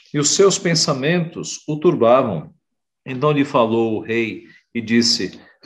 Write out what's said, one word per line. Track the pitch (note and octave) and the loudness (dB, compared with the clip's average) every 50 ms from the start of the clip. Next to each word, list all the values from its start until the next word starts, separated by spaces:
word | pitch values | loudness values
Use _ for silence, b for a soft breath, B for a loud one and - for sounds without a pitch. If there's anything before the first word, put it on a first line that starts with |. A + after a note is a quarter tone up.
| B B - | B B -4
e | D3 | -2
os | D3 - | -2 0
seus | - - G3 G3 - - | 2 4 4 4 4 2
pensamentos | - F3+ E3+ D3+ - - C#3+ B2+ C3 D3+ F3 F3+ E3 E3 - - D#2+ - - - - - | -2 -2 0 0 0 0 -2 -2 0 0 0 0 -2 -4 -8 -10 -10 -10 -12 -10 -8 -8
o | D3+ D3+ | -4 0
turbavam. | D3+ F3 D#3 B2 A#2 A2+ B2 C3+ C#3 A#2 F#2+ D#2+ D#2 - - _ _ _ _ _ _ _ _ _ _ | 2 2 2 4 4 4 4 4 2 0 -4 -6 -8 -12 -18 _ _ _ _ _ _ _ _ _ _
Então | C3+ C3 B2 C#3 D3+ | -12 -6 -2 0 0
lhe | D3+ C#3+ C#3 | 2 0 0
falou | C#3 - C3+ A#2 A2 A2+ A2+ A2+ A2+ A2 | 0 2 0 2 2 2 0 0 0 -2
o | G2+ | -4
rei | - - A2+ A#2 A2+ A2 G2 B B B B B B _ - | -6 -4 -4 -2 -4 -4 -6 B B B B B B _ -10
e | A#2+ | -8
disse: | A2+ G#2 A2+ A#2 A#2 A2+ - - G2 F2+ B B B B B B - | -4 0 2 2 2 2 0 -2 -4 -8 B B B B B B -6